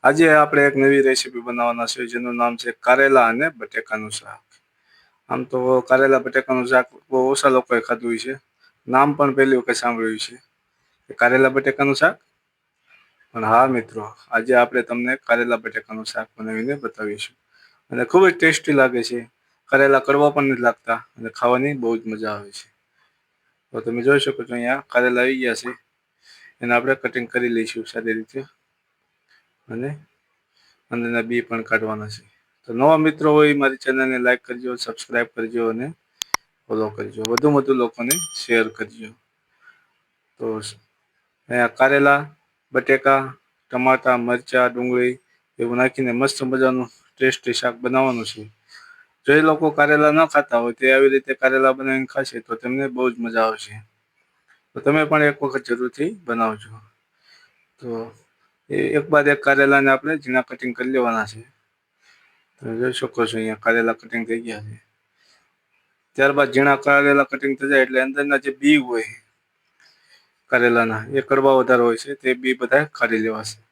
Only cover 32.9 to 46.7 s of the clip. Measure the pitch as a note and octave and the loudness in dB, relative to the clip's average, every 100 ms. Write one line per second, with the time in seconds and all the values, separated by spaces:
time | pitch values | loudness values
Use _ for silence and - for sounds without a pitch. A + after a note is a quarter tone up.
32.9 | D#3+ D#3 D3+ D3+ D3+ D3+ C#3+ C3+ C3+ - | 4 2 0 2 4 4 4 0 -2 -4
33.9 | C3 C3 B2+ B2 B2+ - A#2+ B2+ B2 - | -2 -2 0 0 0 -4 -10 -8 -8 -10
34.9 | A2+ - A#2+ A#2 - A2+ A#2 A2+ A2+ C#3 | -12 -6 -4 -4 -6 -6 -2 -2 -4 -8
35.9 | E3 _ _ - - _ _ _ A2 G#2+ | -12 _ _ -10 -10 _ _ _ -6 -6
36.9 | G#2 G#2 G#2 A2 A#2+ D3 C#3+ C3+ C3 A#2+ | -8 -12 -8 -4 0 2 2 2 0 0
37.9 | - A#2+ - - - - A#2 A2 - G#2+ | -4 -2 -2 -2 -14 -2 0 0 -6 -14
38.9 | A2 G#2+ _ _ _ _ _ _ _ _ | -14 -20 _ _ _ _ _ _ _ _
39.9 | _ _ _ _ _ A2+ A2 G#2+ G#2+ _ | _ _ _ _ _ -10 -8 -10 -18 _
40.9 | _ _ _ _ _ _ A#2+ A#2 - C3 | _ _ _ _ _ _ -2 -2 2 2
41.9 | C#3+ C#3+ C#3+ D3 _ _ _ _ C3 B2+ | 4 4 2 0 _ _ _ _ -4 2
42.9 | C3+ C#3 C3+ C3+ C3 _ _ _ B2 B2+ | 2 4 2 0 -12 _ _ _ -2 2
43.9 | C3 C3 B2 A#2+ B2 - B2+ B2 A#2+ B2 | 2 2 0 0 -4 -2 0 0 0 -2
44.9 | B2 B2 B2+ _ _ _ _ B2 A#2+ B2+ | 0 0 -4 _ _ _ _ -4 0 -2
45.9 | - B2+ A#2+ C3+ - C3 C3 C3 | 0 -4 0 -2 -2 -4 0 0